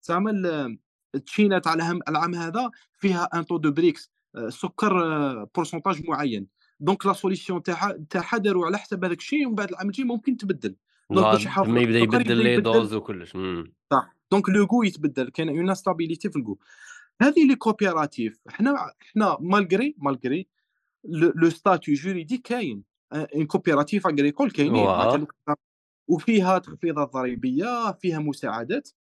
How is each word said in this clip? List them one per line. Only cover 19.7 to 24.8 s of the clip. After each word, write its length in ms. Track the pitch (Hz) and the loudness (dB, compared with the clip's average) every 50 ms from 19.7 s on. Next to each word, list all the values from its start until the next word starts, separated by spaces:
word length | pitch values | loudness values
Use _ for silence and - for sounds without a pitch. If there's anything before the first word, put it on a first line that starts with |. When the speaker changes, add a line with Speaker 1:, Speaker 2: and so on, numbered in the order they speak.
| 180 196 247 294 302 214 | 0 0 0 -2 -4 -4
Speaker 1:
مالغري 500 | 139 143 135 123 - 123 135 175 185 _ _ _ _ _ _ _ _ _ _ _ _ | -4 -4 -4 -2 -2 -4 -4 -4 -4 _ _ _ _ _ _ _ _ _ _ _ _
لو، 280 | 190 165 156 160 175 - | -8 0 2 2 2 4
لو 140 | 165 165 170 | 4 2 2
ستاتيو 440 | 160 - _ 202 185 160 - - 147 | 2 2 _ 2 2 2 2 -2 -2
جوريديك 480 | 139 147 190 190 180 165 151 247 247 - | -2 -2 -4 -6 -6 -6 -6 -8 -8 -4
كاين، 420 | - 233 247 220 151 113 101 98 _ _ _ _ _ 131 | -6 -6 -4 -4 -6 -8 -10 -14 _ _ _ _ _ -8
آه، 160 | 151 156 - - | -8 -8 -4 -4
اون 120 | 147 160 | -4 -4
كوبيراتيف 600 | 147 - 185 - 170 156 143 147 - - 202 - | -2 -2 -2 0 2 2 2 2 0 -2 -2 0
اغريكول 440 | 185 151 143 143 147 147 - 277 233 | 0 0 2 2 0 2 0 -2 -2
كاينين، 340 | - - 143 147 117 110 | 0 0 0 2 2 2